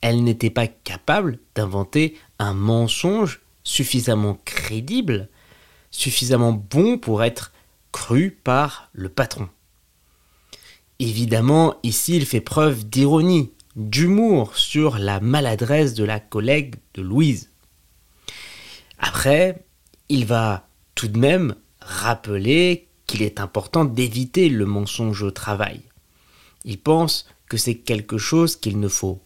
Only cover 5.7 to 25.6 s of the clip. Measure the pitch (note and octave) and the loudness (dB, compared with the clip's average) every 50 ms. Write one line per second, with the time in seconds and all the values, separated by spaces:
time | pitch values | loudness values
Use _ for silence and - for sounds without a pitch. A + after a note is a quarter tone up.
5.7 | _ _ _ _ - - - C3+ B2 - C3 B2 C3 A#2+ A#2+ A#2+ A2+ G#2+ G2+ G2+ | _ _ _ _ -8 -6 -4 -2 -2 -2 0 2 2 4 4 2 2 0 -4 -2
6.7 | - C#3 F3+ A3+ A#3+ B3 - - A2 G#2 A2+ A#2 A#2 - - - _ _ _ _ | 2 2 4 4 2 -2 -2 -2 0 0 0 0 -2 -4 -16 -16 _ _ _ _
7.7 | _ _ _ _ - - - - A#2 B2+ E3+ G3 F#3 _ _ C3 B2+ C3 D3 D3 | _ _ _ _ -14 -12 -4 0 2 2 2 2 -2 _ _ 0 2 2 0 -2
8.7 | - - - _ _ - F#2+ F#2 - - C3 - - - G#2 F2+ _ _ _ _ | -4 -12 -20 _ _ -10 -10 -8 -2 -2 -2 -2 -2 -10 -10 -12 _ _ _ _
9.7 | _ _ _ _ _ _ _ _ _ _ _ _ _ _ _ _ - - - - | _ _ _ _ _ _ _ _ _ _ _ _ _ _ _ _ -20 -20 -20 -20
10.7 | - _ _ _ _ _ B2+ A#2 A2 G#2+ A#2+ A2+ A#2 A2+ A2+ B2+ D3 D#3 E3 D#3 | -20 _ _ _ _ _ -6 -4 -2 -2 0 0 2 2 4 4 4 6 4 4
11.7 | - - - A#2 G#2 - - - E3+ E3+ C#3 B2+ - A#2 - - - D#3 D#3 D3+ | 2 0 -4 -4 -2 -2 -2 0 0 0 0 2 -2 -4 -2 -2 0 2 2 2
12.7 | C#3 A#2 G#2+ G#2+ G#2+ B2+ C#3 C#3+ D3+ D#3+ D#3 F3+ F#3 E3+ C#3 A2 - _ - _ | 2 0 -6 -4 0 2 4 4 4 4 4 4 4 4 2 0 -6 _ -20 _
13.7 | _ - G#2+ G#2+ G#2 C3 D#3+ F3 F#3+ G#3 A3+ A#3 G3+ D3+ A2+ - - - - - | _ -8 -8 -4 0 2 2 4 4 4 4 4 4 2 2 0 -2 -2 -2 0
14.7 | - D3+ D3+ D#3 B2+ G#2+ G2 G2 G2+ G2 G2 A#2 C3 D3+ C#3+ B2 A2 G#2 A#2+ A2+ | 2 2 2 2 2 0 -2 0 -2 0 0 2 2 2 2 0 0 -2 0 0
15.7 | C#3+ D3+ D#3 C#3 A#2 A2 G#2+ G#2+ A2 G#2+ - _ - A2 G#2+ A#2+ C#3 D3+ C#3+ B2+ | 2 2 2 2 0 0 -2 -2 -2 -4 -6 _ -6 -4 0 2 2 0 0 -4
16.7 | A2+ - _ _ _ - F#2+ F#2 G2+ C3 D#3+ D3+ B2+ F2+ - _ _ _ _ _ | -10 -18 _ _ _ -10 -6 -2 2 4 4 4 2 0 -4 _ _ _ _ _
17.7 | _ _ _ _ _ _ _ _ _ _ _ - - - - - - - - - | _ _ _ _ _ _ _ _ _ _ _ -18 -18 -18 -20 -20 -20 -20 -20 -20
18.7 | - - - _ - _ - - - - - C3+ C#3+ D3+ F3+ F#3 F3+ F#3 - _ | -20 -20 -20 _ -12 _ -6 -6 -4 -2 2 4 4 4 4 2 0 -6 -14 _
19.7 | _ _ _ _ _ _ _ _ D3 C3+ A#2+ G#2 A#2+ A#2 A2+ A2 G2+ F#2 - _ | _ _ _ _ _ _ _ _ 0 0 0 2 0 0 2 0 -2 -4 -6 _
20.7 | _ _ _ _ _ - - A2 G#2 A2+ B2 C#3 E3 F#3 F3+ C3 G2+ - _ _ | _ _ _ _ _ -8 -8 -4 0 2 4 4 4 2 0 -2 -4 -8 _ _
21.7 | _ _ - - - - G2+ A2 A#2 G#2+ - G#2+ G#2 G2 F#2+ A2+ C#3 E3 F3 F3+ | _ _ -18 -12 -10 -4 -2 -2 -2 -2 -4 -6 -4 -2 0 2 2 4 4 2
22.7 | F3 E3+ _ _ _ _ _ - - G#2 A2 G#2 - - G2+ F#2+ _ - - - | 0 -2 _ _ _ _ _ -10 -4 -4 -4 -4 -4 -6 -8 -4 _ -6 -6 -2
23.7 | - E3+ D#3+ C#3 A#2 A#2 B2+ A#2+ G#2+ A#2+ B2+ B2+ - F3 F#3 E3 C3+ A2 G#2 G2 | 0 0 0 2 2 0 -2 -2 -2 -4 -6 -2 0 2 2 4 4 2 0 0
24.7 | G2+ G2+ G2+ G2+ - - A#2 A2 G#2 G2 G#2 G2 G2 - - - G#2 G2+ | 0 -2 -2 -4 -4 -4 -4 -4 -2 -2 -4 -6 -6 -6 -6 -6 -2 -2